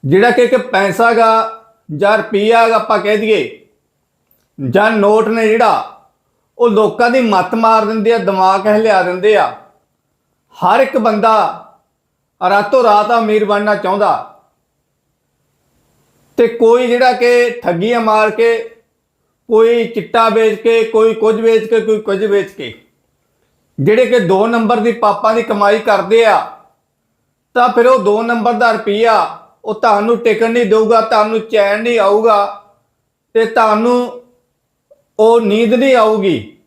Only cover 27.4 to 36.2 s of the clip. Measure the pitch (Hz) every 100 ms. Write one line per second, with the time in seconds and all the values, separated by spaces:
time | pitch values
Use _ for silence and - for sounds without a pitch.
27.4 | _ 254 247 247 240 262 196 208 233 233
28.4 | 220 220 240 214 - 202 226 214 160 -
29.4 | - _ - 208 233 202 220 233 233 214
30.4 | 226 233 220 220 220 226 226 226 214 220
31.4 | 220 220 202 208 226 233 196 208 226 208
32.4 | 202 - _ _ _ _ _ _ _ 226
33.4 | 226 233 220 214 233 247 247 - _ _
34.4 | _ _ _ _ _ _ _ - 220 233
35.4 | 220 208 226 240 269 254 220 214